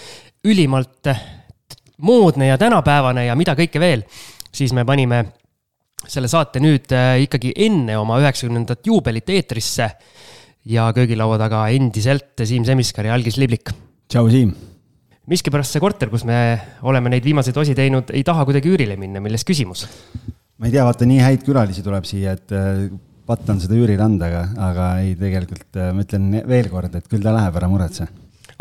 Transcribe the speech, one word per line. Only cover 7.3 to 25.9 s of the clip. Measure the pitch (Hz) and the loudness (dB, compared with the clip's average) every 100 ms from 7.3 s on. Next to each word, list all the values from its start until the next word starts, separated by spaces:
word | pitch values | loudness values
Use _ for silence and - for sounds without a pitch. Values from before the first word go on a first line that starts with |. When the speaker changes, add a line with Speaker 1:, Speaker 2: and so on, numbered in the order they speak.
| 135 123 - 220 | -2 -4 0 2
Speaker 1:
enne | 190 117 107 | 2 0 -2
oma | 107 117 | 0 2
üheksakümnendat | 143 127 123 117 117 117 214 | 2 0 -4 -4 -4 -4 0
juubelit | 220 123 113 - | 0 0 -4 -2
eetrisse | 190 - 113 - - 110 - _ - - - - _ 113 | -2 -2 -6 -6 -4 -4 -6 _ -20 -20 -20 -20 _ -4
ja | 113 113 | 0 2
köögilaua | 117 123 110 110 110 | 2 0 2 0 0
taga | 110 110 107 | 0 0 0
endiselt | 131 127 107 107 139 - - 110 | 2 0 0 0 -2 -4 -6 -2
Siim | 123 117 | 0 2
Semiskar | 131 117 - 107 | 0 0 -4 -2
ja | 120 | -2
Algis | 113 110 | -2 0
Liblik. | 135 117 - - - _ _ | 0 -2 -4 -12 -14 _ _
Speaker 2:
Tšau, | 123 117 | 2 4
Siim. | 127 113 - - - _ _ _ _ - | 4 2 -2 -12 -20 _ _ _ _ -4
Speaker 1:
Miskipärast | 175 - 143 139 | -2 -2 -4 -2
see | 151 | -2
korter, | 196 - 117 | -2 -2 -4
kus | 117 120 | -2 -2
me | 120 117 117 - - 127 | 0 0 -2 -6 -8 -2
oleme | 135 123 | 0 2
neid | 127 135 | 0 2
viimaseid | 147 127 135 | 2 0 0
osi | 147 | 0
teinud, | 131 135 131 - | 2 2 0 -2
ei | 139 139 | -2 0
taha | 165 135 | 0 2
kuidagi | 139 147 | 2 2
üürile | 185 110 98 | 2 0 -4
minna. | 98 98 | -8 -8
Milles | 104 113 - | -4 -4 -2
küsimus? | 160 98 90 - - - - - - _ _ | -2 -2 -6 -14 -18 -18 -16 -16 -18 _ _
Speaker 2:
Ma | 117 | 0
ei | 135 | 2
tea, | 123 | 2
vaata, | 113 120 | 2 4
nii | 131 | 6
häid | 127 131 | 4 2
külalisi | - 135 104 92 | 2 0 0 -2
tuleb | 98 98 82 | -4 -6 -4
siia, | 98 98 95 | -4 -4 -6
et, | - 98 | -6 -4
äh, | 98 98 98 95 - _ - | -2 -2 -4 -8 -18 _ -6
patt | 117 - | -4 -2
on | 101 | -2
seda | 90 113 | 0 2
üürile | 120 98 110 | 2 2 2
anda, | 98 85 | 0 -2
aga, | 85 90 117 92 | -4 -6 -4 -4
aga | 87 90 92 | -2 -2 0
ei, | 95 87 | -2 -2
tegelikult, | 98 92 90 90 - 95 | -4 -4 -6 -12 -12 -6
äh, | 90 | -4